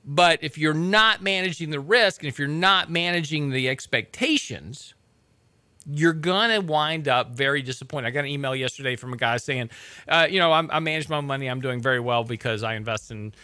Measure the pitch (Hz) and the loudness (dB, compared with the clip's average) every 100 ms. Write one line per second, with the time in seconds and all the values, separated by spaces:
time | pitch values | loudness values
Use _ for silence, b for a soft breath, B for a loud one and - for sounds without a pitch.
0 | - 143 175 160 156 - 151 151 180 214 | 0 4 4 4 -2 0 0 2 4 4
1 | 220 208 190 190 185 156 160 147 143 240 | 4 2 0 0 -2 -4 -6 -6 2 4
2 | 208 - 147 127 143 156 190 190 160 170 | 4 2 -8 -4 -4 2 4 4 2 -2
3 | 175 175 147 156 143 131 127 131 - 123 | 0 -2 -2 -2 -2 0 -2 -2 -2 -2
4 | - - 277 302 - 95 76 139 - _ | -2 -4 0 0 -2 -10 -12 -16 -18 _
5 | _ _ _ _ _ _ _ _ 147 147 | _ _ _ _ _ _ _ _ -10 2
6 | 165 160 165 190 233 220 175 151 151 160 | 2 2 0 0 2 2 2 0 0 -2
7 | 139 123 120 120 139 143 127 127 131 147 | 2 2 0 -2 0 0 -4 -10 -8 -6
8 | 120 139 143 143 139 131 127 - 135 123 | -4 -4 -4 -4 -4 -2 -4 -4 -6 -6
9 | 127 123 123 120 - 131 117 B B B | -8 -2 0 0 -2 -4 -6 B B B
10 | - 165 160 190 170 160 165 156 160 156 | 0 4 4 4 4 4 2 -2 -2 -4
11 | 147 151 143 135 135 127 131 123 127 127 | -2 -4 -2 -4 -4 -4 -4 -2 0 0
12 | 120 120 117 117 123 110 110 110 107 107 | 2 0 0 -4 -4 -2 -4 -6 -4 -6
13 | - 110 107 - | -6 -12 -12 -14